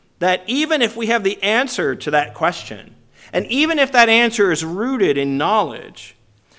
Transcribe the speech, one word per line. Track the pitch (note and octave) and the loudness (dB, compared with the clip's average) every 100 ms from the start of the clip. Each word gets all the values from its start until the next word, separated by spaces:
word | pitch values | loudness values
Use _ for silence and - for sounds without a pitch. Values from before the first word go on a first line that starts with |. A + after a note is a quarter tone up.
| _ - | _ -4
that | F3+ F#3 - | 0 0 -2
even | C4 D#4 D4+ | -2 0 0
if | A3+ - | -2 -2
we | A3+ | -2
have | A#3 | 0
the | G3 G#3 | -2 -2
answer | G3 A3+ C4+ - D3+ B2+ | 0 0 -2 -2 -2 -2
to | - | 0
that | D3 D3 | 0 0
question, | - E3 E3+ - G2+ - - _ _ - | -2 -2 -2 -8 -16 -18 -20 _ _ -8
and | - G#3 | -6 -2
even | B3+ D#4 D#4 | 0 2 2
if | C4 | 2
that | B3 A3+ | 4 6
answer | A3+ A#3+ A3+ G3 | 4 4 2 2
is | D#3 E3 | 2 -2
rooted | F3+ B3 C4 F3+ C#3 | -4 -2 2 2 2
in | C#3 C#3 | 0 0
knowledge, | E3 G#3+ D#3+ A2 - - - - _ _ _ | 2 2 0 -6 -14 -18 -20 -20 _ _ _